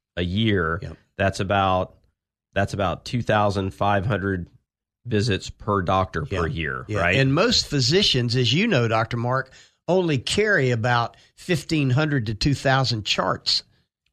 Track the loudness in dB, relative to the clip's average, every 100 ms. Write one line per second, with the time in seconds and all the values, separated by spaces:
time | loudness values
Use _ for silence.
0 | _ -6 -4 0 0 2 0 -2 -8 -14
1 | _ -4 -2 -2 0 2 2 2 -2 -8
2 | _ _ _ _ _ -4 -2 -2 -4 -4
3 | -6 -4 0 2 2 0 -4 -2 0 0
4 | 0 -2 -2 -4 -6 -14 _ _ _ _
5 | -4 0 0 -2 -4 -10 -2 0 2 2
6 | 0 -4 -4 -2 -2 -2 -4 -6 -6 -2
7 | 2 2 2 2 2 2 0 0 2 2
8 | 2 0 0 0 2 2 2 2 2 0
9 | 0 -2 -2 -2 -4 -14 -20 _ 0 2
10 | 2 0 -2 0 2 2 2 0 0 0
11 | 0 -6 _ -14 -4 -4 0 0 2 2
12 | 2 0 -2 -2 0 0 2 2 2 -2
13 | -2 -2 -2 -2 -2 -4 -6 _ _ _
14 | _